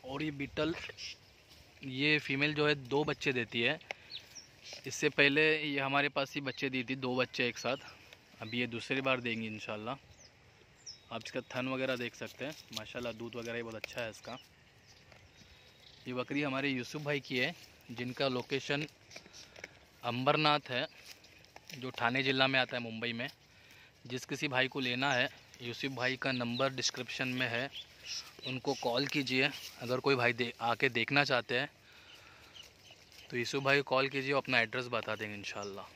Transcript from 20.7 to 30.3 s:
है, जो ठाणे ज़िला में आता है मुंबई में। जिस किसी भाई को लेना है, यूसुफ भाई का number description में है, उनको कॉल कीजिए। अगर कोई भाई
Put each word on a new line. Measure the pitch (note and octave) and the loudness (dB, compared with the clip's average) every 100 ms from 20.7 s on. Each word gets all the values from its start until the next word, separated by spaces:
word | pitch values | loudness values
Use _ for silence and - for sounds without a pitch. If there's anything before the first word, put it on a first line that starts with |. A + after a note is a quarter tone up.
है, | B2 D3 - - - - - - - - | -2 -2 -8 -20 -20 -20 -20 -20 -20 -16
जो | B2+ B2+ | -10 -8
ठाणे | - A#2 C3 | 0 2 4
ज़िला | C3+ C3 C3+ | 2 4 6
में | C3+ | 4
आता | B2 B2+ | 2 -2
है | |
मुंबई | A#2 A2 A#2+ | -6 -6 -4
में। | A#2 C3+ - - - - - - - | -4 -6 -10 -20 -20 -20 -20 -20 -20
जिस | A#2+ B2 | -8 -8
किसी | - C3+ D3+ | -6 -4 0
भाई | B2+ C3 | 2 2
को | C#3 | 2
लेना | B2+ B2 C#3 | 0 2 2
है, | B2+ C3+ - - - | 4 2 -2 -20 -12
यूसुफ | A#2+ A#2 C#3 | -10 -4 -4
भाई | C3 B2+ C3 | 0 0 0
का | C#3 | -2
number | B2+ A#2+ A#2+ C3+ | 0 -2 0 0
description | C3 - - A#2+ - C3 | 0 -2 -2 -8 -4 -4
में | B2+ B2+ | -2 -2
है, | A#2 C#3 - - - - - - - - | -2 -4 -8 -16 -16 -10 -10 -10 -14 -8
उनको | B2+ - | -4 -2
कॉल | C3 B2+ A#2+ C#3 | 0 0 0 2
कीजिए। | D3+ B2+ C3 C#3+ C3+ - - | 0 2 4 2 0 -14 -10
अगर | A#2+ B2+ | -2 2
कोई | C#3 C3+ | 4 6
भाई | A#2+ | 6